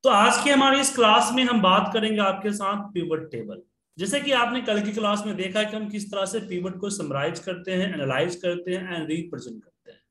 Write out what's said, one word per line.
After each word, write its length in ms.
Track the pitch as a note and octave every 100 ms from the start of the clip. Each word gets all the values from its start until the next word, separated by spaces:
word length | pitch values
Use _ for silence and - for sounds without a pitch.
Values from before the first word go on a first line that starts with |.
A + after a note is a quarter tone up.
तो 60 | C4+
आज 340 | G#3 A#3 B3
के 60 | D4
हमारे 300 | C4+ C4+ C#4
इस 140 | C#4
class 360 | - A3 A3+ A#3+
में 100 | B3+
हम 160 | B3 A#3
बात 280 | F#3 G3 G3+
करेंगे 280 | A3+ A3 G#3+
आपके 300 | G3 F#3+ G#3+
साथ 400 | G3+ G3 G3+ G3+
pivot 380 | F3 E3 D#3 D#3+
table। 320 | A#2 G#2 G2 _ _ _ -
जैसे 220 | G3 C#4+
कि 120 | C#4
आपने 280 | C4 A#3+ B3
कल 200 | A3+ G#3
की 100 | G#3
class 300 | G#3 G#3 G#3 G#3
में 100 | F3
देखा 260 | F#3 G#3
कि 140 | G#3+ G#3+
हम 120 | G#3
किस 200 | G#3 G3+
तरह 140 | G3+ F#3+
से 140 | A3+
pivot 360 | F#3 F3+ F3+ F3+
को 120 | G3+
summarize 480 | - D3 C#3 D3+ E3
करते 340 | - F3 F#3+
हैं, 220 | F#3 F#3+
analyze 400 | D#3+ C3+ D3+ F3 F3
करते 380 | F3+ F3 F#3
हैं 240 | F#3 F3+ E3+
and 100 | D3+
represent 540 | E3 E3+ C3 B2 A2
करते 280 | _ _ -
हैं। 80 | _ _